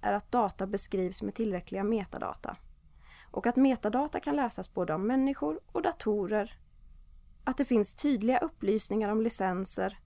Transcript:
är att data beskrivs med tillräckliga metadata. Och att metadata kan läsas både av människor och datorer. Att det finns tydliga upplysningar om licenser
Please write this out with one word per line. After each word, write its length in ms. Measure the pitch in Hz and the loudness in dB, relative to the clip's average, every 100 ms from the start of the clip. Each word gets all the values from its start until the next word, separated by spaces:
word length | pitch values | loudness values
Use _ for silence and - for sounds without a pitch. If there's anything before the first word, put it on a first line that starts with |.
är 120 | 208 | 0
att 200 | 202 - | 0 0
data 340 | 247 208 - 190 | 2 2 0 -4
beskrivs 560 | 202 - 196 185 185 | -2 -2 -2 -2 -2
med 120 | 208 | -6
tillräckliga 500 | - 226 180 - 190 | -2 -2 -2 -4 -4
metadata. 720 | 202 226 190 - 87 - - - - - - - - - - | 0 0 -2 -6 -6 -6 -10 -12 -16 -20 -20 -20 -20 -20 -10
Och 160 | - 233 | -2 0
att 100 | 240 | 4
metadata 640 | 269 247 208 240 294 - | 4 4 0 0 -2 -4
kan 160 | - 294 | -2 0
läsas 380 | 247 196 185 | -2 -4 -8
både 200 | - 175 | -4 -2
av 60 | 160 | 0
människor 600 | 202 262 269 269 294 311 - | 2 2 2 0 -2 -4 -6
och 100 | - | -2
datorer. 760 | 330 339 - 208 190 214 208 - - - - - - - - - | -2 -2 -2 0 0 0 -2 -8 -20 -20 -20 -20 -20 -20 -20 -8
Att 120 | - 262 | -4 -2
det 80 | |
finns 300 | 277 233 208 | 2 4 2
tydliga 440 | - 294 254 220 254 | 0 0 2 4 2
upplysningar 720 | 320 - 196 214 - 208 208 | 0 -2 2 2 2 0 2
om 120 | 214 | 2
licenser 760 | 226 - 190 185 190 - 190 - | 2 0 0 0 -2 -2 -2 -4